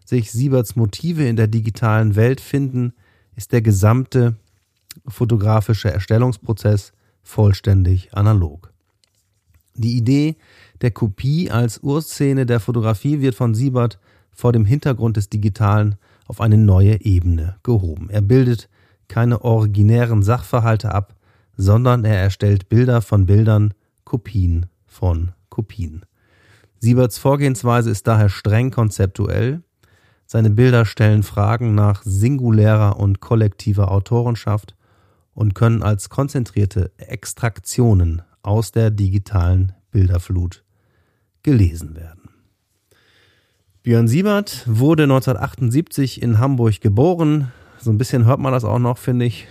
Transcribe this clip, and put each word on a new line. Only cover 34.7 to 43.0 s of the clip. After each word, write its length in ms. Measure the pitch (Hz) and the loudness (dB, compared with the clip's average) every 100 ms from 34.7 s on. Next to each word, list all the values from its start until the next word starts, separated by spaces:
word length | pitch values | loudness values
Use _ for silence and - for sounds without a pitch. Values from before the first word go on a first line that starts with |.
| _ _ _ _ _ _ | _ _ _ _ _ _
und 220 | - 107 | -4 -4
können 280 | 95 113 113 | 0 0 2
als 260 | 104 101 - | -2 -4 -6
konzentrierte 840 | - 139 135 117 - 92 98 87 - | -6 -4 -4 -4 -2 -2 -2 -6 -8
Extraktionen 1200 | - - - - 117 - - - 117 95 85 80 - _ | -18 -16 -14 -8 -8 -8 -8 0 2 4 2 -4 -10 _
aus 300 | - 107 110 | -4 -4 -2
der 180 | 113 113 | -2 -2
digitalen 840 | 107 98 101 - 95 87 92 92 - _ | 0 -2 -2 -4 -2 0 0 0 -6 _
Bilderflut 760 | 98 92 90 - 92 90 - _ _ _ _ _ _ _ _ | 0 0 0 -4 -4 -6 -8 _ _ _ _ _ _ _ _
gelesen 540 | - 127 87 82 78 78 | 0 2 2 -2 -14 -18
werden. 320 | 80 85 - _ _ _ _ _ _ _ | -20 -20 -20 _ _ _ _ _ _ _